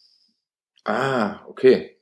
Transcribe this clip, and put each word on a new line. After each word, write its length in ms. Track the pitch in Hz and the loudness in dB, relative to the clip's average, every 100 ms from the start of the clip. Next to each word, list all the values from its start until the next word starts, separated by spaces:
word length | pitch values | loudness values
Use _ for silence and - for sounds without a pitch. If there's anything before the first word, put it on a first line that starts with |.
| _ _ _ _ _ _ _ _ - | _ _ _ _ _ _ _ _ -6
Ah, 540 | 110 135 131 101 - - | -4 -2 -2 -4 -6 -18
okay. 500 | - 131 104 - _ | 2 4 4 0 _